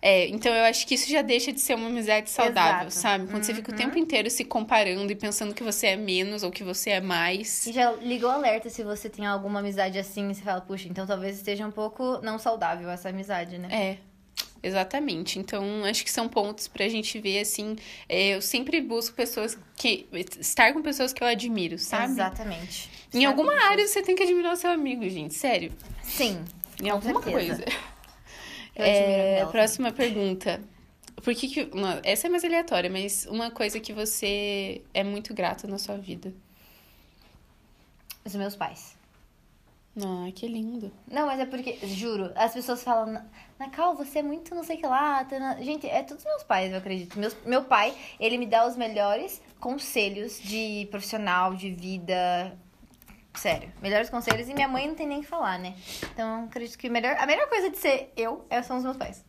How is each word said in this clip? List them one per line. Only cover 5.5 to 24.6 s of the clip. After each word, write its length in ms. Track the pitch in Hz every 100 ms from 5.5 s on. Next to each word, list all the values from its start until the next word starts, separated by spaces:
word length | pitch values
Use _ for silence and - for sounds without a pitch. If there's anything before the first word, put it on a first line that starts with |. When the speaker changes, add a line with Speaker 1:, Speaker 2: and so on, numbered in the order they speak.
Speaker 1:
que 80 | 208
você 260 | 226 208 220
é 80 | 190
menos 440 | 214 185 196 208
ou 80 | 196
que 140 | 180
você 280 | 190 185 -
é 100 | 196
mais. 680 | 190 175 170 185 220 - -
Speaker 2:
E 60 |
já 180 | 233 247 226
liga 240 | 240 240 240
o 40 |
alerta 400 | 269 269 220 220
se 120 | 226
você 280 | 208 208 220
tem 160 | 214 208
alguma 340 | 202 196 202
amizade 400 | 202 196 190 190
assim, 340 | 196 - 202
você 80 | 196
fala, 200 | 196 185
"Puxa, 260 | 185 190 185
então 180 | 180 190
talvez 300 | 196 190 196
esteja 320 | 196 202 214
um 40 |
pouco 480 | 214 214 214 254 254
não 160 | 220 220
saudável 500 | 220 226 170 170 175
essa 200 | 180 185
amizade, 480 | 190 196 190 175 180
né?" 100 | 180
Speaker 1:
É, 260 | 220 196 196 - - _ - - -
exatamente. 760 | - 190 185 277 294 165 - -
Então, 440 | 196 208 196 214 202
acho 180 | 214
que 80 | -
são 160 | - 233
pontos 400 | 233 208 214 -
pra 200 | - 202
gente 320 | 226 214 226
ver, 200 | 208 196
assim, 360 | 208 - 208 220 - - -
é, 280 | 185 196 196
eu 60 |
sempre 400 | 196 247 269 320
busco 340 | 247 226 226 -
pessoas 420 | 233 - 220 226 - -
que, 320 | 247 208 - 170 180 -
estar 340 | - - 233
com 80 | 294
pessoas 320 | 302 277 254
que 100 | 262
eu 40 | 240
admiro, 500 | 226 240 220 170 170
sabe? 340 | - 220 247
Speaker 2:
Exatamente. 760 | 254 185 190 220 165 180 - - - -
Speaker 1:
Em 60 | -
Speaker 2:
Estar 100 | 277
Speaker 1:
alguma 200 | 269 311
Speaker 2:
com 40 | 587
pessoas 140 | 440
Speaker 1:
área 160 | 403 415
você 140 | 403
tem 140 | 381 370
que 80 |
admirar 300 | 381 349 349
o 40 |
seu 120 | 349